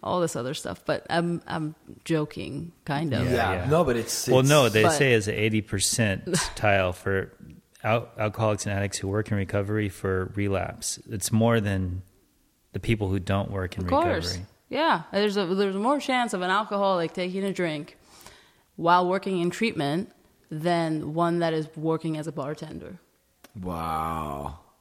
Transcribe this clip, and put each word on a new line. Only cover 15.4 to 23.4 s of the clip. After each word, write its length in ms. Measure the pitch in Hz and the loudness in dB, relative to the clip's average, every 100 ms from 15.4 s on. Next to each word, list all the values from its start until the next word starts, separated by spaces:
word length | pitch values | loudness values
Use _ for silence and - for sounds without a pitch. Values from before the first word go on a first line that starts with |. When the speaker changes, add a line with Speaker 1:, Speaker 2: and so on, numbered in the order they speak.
| 175 | 0
Speaker 1:
there's 300 | 190 202 190 | 0 0 0
more 240 | 226 294 | 0 0
chance 320 | - 254 233 | 0 0 0
of 80 | 196 | -2
an 80 | 180 | 0
alcoholic 640 | 196 214 202 196 185 165 | 0 0 0 2 2 0
taking 320 | - 180 185 196 | -2 -4 -2 -2
a 80 | |
drink 440 | 185 175 151 - - _ - - - _ _ _ - | 0 -2 -2 -8 -18 _ -20 -20 -20 _ _ _ -2
while 320 | 170 175 180 | 4 4 4
working 320 | 190 190 185 | 0 0 0
in 100 | 175 | 0
treatment 600 | - 226 - 143 160 202 _ _ _ _ | 0 -2 0 0 -2 -4 _ _ _ _
than 640 | 156 170 170 165 156 147 | -4 0 0 0 -2 -4
one 260 | 156 170 170 | 0 0 2
that 140 | 165 | 0
is 140 | 160 156 - | -2 -4 -4
working 400 | 156 160 165 156 | -2 -2 -2 -4
as 100 | 156 | -6
a 40 | |
bartender. 680 | 151 135 151 156 - - 185 _ _ _ _ | -6 -8 -8 -10 -12 -14 -16 _ _ _ _